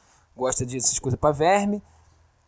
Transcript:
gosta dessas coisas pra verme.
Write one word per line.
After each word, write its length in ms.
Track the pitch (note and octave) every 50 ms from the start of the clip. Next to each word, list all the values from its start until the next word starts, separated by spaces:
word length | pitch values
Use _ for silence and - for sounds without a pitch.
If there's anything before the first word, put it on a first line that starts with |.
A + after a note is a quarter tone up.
| _ _ _ _ _ _ _
gosta 300 | - B2+ B2+ B2+ - C3+
dessas 320 | B2 C3 C3 A#2+ - -
coisas 220 | - - C3 B2 -
pra 120 | - D3+
verme. 520 | D3 C#3 D#3 E3+ G3 G3+ G3+ G3+ G#3 G#3 - - _ _ _ _ _ _ _ _ _ _ _